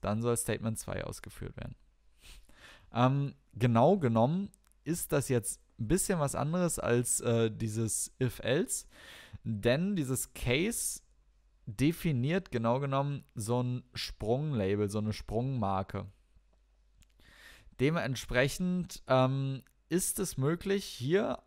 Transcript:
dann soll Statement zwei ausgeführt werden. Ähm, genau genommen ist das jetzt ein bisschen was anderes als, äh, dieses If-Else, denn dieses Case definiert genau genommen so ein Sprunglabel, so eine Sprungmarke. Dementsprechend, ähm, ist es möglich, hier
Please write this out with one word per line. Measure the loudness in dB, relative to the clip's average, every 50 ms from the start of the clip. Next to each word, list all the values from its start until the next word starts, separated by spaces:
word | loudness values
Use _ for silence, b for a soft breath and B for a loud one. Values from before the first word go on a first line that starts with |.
dann | -4 -2 -2 0
soll | 2 0 0
Statement | 0 0 -2 -2 -2 -2 -4 -4 -4
zwei | -6 -6 -6 -6
ausgeführt | -6 -8 -10 -12 -14 -16 -14 -12 -12 -12 -10
werden. | -10 -12 -12 -12 -14 _ _ _ _ _ -20 B B B B B B B B B B B B B B B B 2
Ähm, | 4 4 4 4 2 0 -2 -6 -12 _ _ -2
genau | 0 2 4 6 8 8 8 6 6
genommen | 4 4 6 6 6 4 4 0 -4 -6 -10 _ _ _ _ _ _
ist | -4 -4 -4 -2 0
das | 0 0 2 2
jetzt | 2 0 0 -2 -6 -10 _ _ _ -8
ein | -2 0
bisschen | 2 2 2 0 0 0
was | 0 0 0
anderes | -2 -2 0 2 2 2 0 0 0
als, | 2 2 2 2 2 2 -2 0
äh, | 0 2 2 4 2 2
dieses | 0 -2 -4 -4 -2 -2 -2 0 -2 -4 -4 -6 -4 -2
If-Else, | -2 -2 -2 -4 -2 0 0 0 0 -2 -4 -6 -8 B B B B B B B B B B B
denn | -6 -6 -4 0 2 2 2 2 2 0 0
dieses | -2 -2 -2 -2 -4 -4 -8
Case | -8 -6 -2 0 2 2 2 0 -2 -4 -4 -6 -6 -8 -12 _ _ _ _ _ _ _ _ _ _ _ _
definiert | -12 -2 2 2 2 2 2 0 0 0 0 0 0 0 -2 -2 -2
genau | -4 0 2 2 2 0
genommen | 0 0 0 0 0 -2 -4 -6 -10 _ _
so | -8 -4 0 0 0
ein | 0 0 -2 -4 -6 _ -10
Sprunglabel, | -10 -10 -10 -8 -6 -2 0 0 0 0 0 0 0 2 2 2 0 0 0
so | -2 -2
eine | -2 -2
Sprungmarke. | -4 -6 -8 -4 -4 -2 -2 -2 -2 -2 0 0 0 0 -2 -4 -6 -8 -8 -10 -14 _ _ _ _ -20 _ _ _ _ _ _ _ _ _ _ _ _ _ _ _ B B B B B B B B B B B -2 0
Dementsprechend, | 2 2 2 0 -2 -4 -4 -6 -6 0 2 2 2 2 2 0 -2 0 0 -2 -4 -6 -10 -12 -2
ähm, | 2 4 4 4 4 2 0 -2 -2 -4 -6 -10 _ _ _ _ -2
ist | -2 0 0 -2 -2 -2
es | -4 -4 -2
möglich, | 0 0 0 0 0 -2 -2 -2 -2 -4
hier | -6 -8 -6 -2 0 2 2 2 0 -4 -8 -6